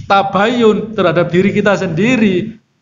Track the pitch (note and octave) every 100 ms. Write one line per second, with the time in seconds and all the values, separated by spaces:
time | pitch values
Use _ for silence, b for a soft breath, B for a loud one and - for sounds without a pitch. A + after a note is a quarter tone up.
0 | - G3 G3 F#3+ A3 A#3+ A3 G3 - G3
1 | F3 D#3+ E3 F3 G3 G3 G#3 F#3 F#3 D#3+
2 | A3+ B3+ G#3 F3+ - - _ _